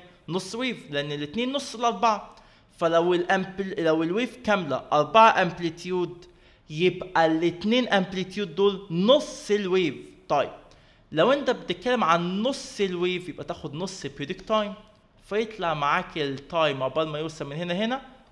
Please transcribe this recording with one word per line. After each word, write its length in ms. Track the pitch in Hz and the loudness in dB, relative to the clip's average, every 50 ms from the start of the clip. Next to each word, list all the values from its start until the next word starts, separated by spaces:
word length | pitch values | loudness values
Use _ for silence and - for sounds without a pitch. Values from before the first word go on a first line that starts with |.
| - - - _ _ - | -14 -20 -20 _ _ -6
نص 260 | 160 190 185 - - | -4 -4 -4 -6 -6
ويف، 360 | 226 262 254 202 135 - 151 | -4 -4 -4 -4 -6 -8 -6
لان 220 | 143 143 143 147 | -4 -4 -4 -4
الاتنين 400 | 147 147 147 143 147 226 247 254 | -4 -6 -6 -6 -4 -4 -2 -2
نص 220 | 277 277 269 - - | -2 -4 -6 -8 -6
الاربعة. 640 | 220 240 233 214 190 240 226 208 196 - - - - - - _ _ _ _ _ - | -2 -2 -2 0 2 2 2 2 0 -4 -12 -20 -20 -20 -20 _ _ _ _ _ -2
فلو 360 | 175 165 165 170 170 180 180 | 0 4 4 4 4 4 4
الامبل-، 640 | 170 175 - 196 185 185 190 - 196 196 190 - - | 2 2 2 2 0 0 -4 -6 -8 -8 -6 -2 0
لو 220 | 165 160 160 160 | 2 2 2 2
الويف 360 | 165 165 180 226 254 233 - - - | 2 0 0 0 -2 -2 -6 -4 0
كاملة 400 | 214 202 190 170 139 131 120 - - | 0 0 0 0 -2 -4 -4 -2 2
أربعة 500 | - 151 147 147 208 226 226 220 - 180 | 2 2 4 6 8 8 8 8 8 6
امبليتيود، 840 | 185 170 175 - 170 160 160 - - 180 180 180 175 170 175 - - - _ _ _ _ _ _ _ - | 2 0 0 -4 -4 -6 -6 -6 -6 -4 -2 -2 -2 -4 -6 -10 -20 -20 _ _ _ _ _ _ _ -10
يبقى 560 | 156 156 180 180 175 185 - - - 165 165 | -2 2 2 2 2 0 -6 -2 2 4 4
الاتنين 600 | 160 160 160 170 170 170 - - 208 233 254 240 - | 4 4 2 2 0 0 0 0 2 2 2 2 2
امبليتيود 680 | 202 196 180 185 185 190 180 190 - 208 208 170 151 | 2 2 2 0 -2 -6 -6 -6 -4 -6 -6 -4 0
دول 320 | 185 196 202 196 175 - - | 2 4 4 2 0 -6 -4
نص 600 | 165 175 190 226 277 294 - - - - - - | -2 2 4 6 6 4 4 -2 -10 -8 -2 0
الويف. 440 | 202 208 202 180 185 190 175 147 120 117 - - - - _ - | 0 0 0 2 2 2 2 0 -2 -6 -12 -18 -20 -12 _ 0
طيب، 220 | 156 170 - - - - - - - - - _ _ _ _ - | 0 0 0 0 -4 -14 -20 -20 -20 -20 -20 _ _ _ _ -4
لو 200 | - 156 175 233 | 0 2 4 4
انت 180 | 277 302 247 254 | 4 2 0 -2
بتتكلم 540 | 233 - - - 175 175 - 247 254 233 190 | -2 -2 -4 -8 -8 -6 -2 -2 0 2 2
عن 380 | 160 170 170 170 175 185 202 | 2 2 2 2 -2 -2 -2
نص 380 | 220 269 269 - - - - - | -2 -2 -2 -4 -8 -10 -4 -2
الويف، 480 | 202 185 180 175 180 180 180 180 180 180 | -2 -2 -2 -2 -2 -2 -2 -4 -6 -10
يبقى 160 | - - 147 | -12 -10 -10
تاخد 300 | - 165 - - 147 135 | -10 -10 -10 -10 -10 -8
نص 320 | 156 190 190 - - - | -8 -8 -8 -8 -10 -12
بيريودك 340 | 139 - - 143 143 180 - | -10 -10 -8 -8 -8 -8 -8
تايم، 340 | - - 220 214 208 202 196 - - - _ _ _ _ _ _ - - | -4 -2 0 0 0 -2 -8 -14 -18 -20 _ _ _ _ _ _ -10 -4
فيطلع 460 | 196 214 233 220 - - 180 170 156 | -2 -2 -2 -4 -6 -4 -2 -2 -2
معاك 440 | 151 143 143 156 185 180 - - 165 | 0 0 2 2 0 0 -4 -4 -4
التايم 640 | 143 139 135 131 - - 175 165 160 147 139 131 | -4 -4 -4 -8 -8 -4 0 2 2 2 2 0
عقبال 260 | 131 131 131 160 160 156 | -2 -2 0 0 -2 -2
ما 100 | 151 151 | -2 -6
يوصل 280 | 160 156 156 - 147 | -6 -6 -8 -8 -10
من 100 | 139 143 | -8 -8
هنا 180 | 156 175 175 175 | -6 -4 -4 -2
هنا 280 | 190 220 226 254 269 - - - - - _ | -2 -2 -2 -2 -4 -8 -12 -20 -20 -20 _